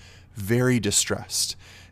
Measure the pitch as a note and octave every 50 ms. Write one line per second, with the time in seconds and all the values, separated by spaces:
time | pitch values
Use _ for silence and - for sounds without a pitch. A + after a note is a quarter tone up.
0 | - - - - - - - A2+ G2 G2 A#2+ B2 B2 B2+ B2 A2+ G2 G2+ - -
1 | - - G2+ - - - - - - - - - - - - - - -